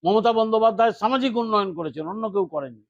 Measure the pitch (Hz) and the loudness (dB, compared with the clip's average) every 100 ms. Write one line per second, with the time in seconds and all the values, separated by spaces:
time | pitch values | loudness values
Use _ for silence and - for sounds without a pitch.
0 | 165 214 226 226 220 220 226 202 226 - | 4 2 4 2 2 4 2 4 0 2
1 | 214 262 262 233 226 214 196 165 160 143 | -2 0 0 -2 0 0 -2 -6 -8 -8
2 | 156 208 220 196 180 151 139 113 | -10 -6 -4 -2 -2 -4 -8 -14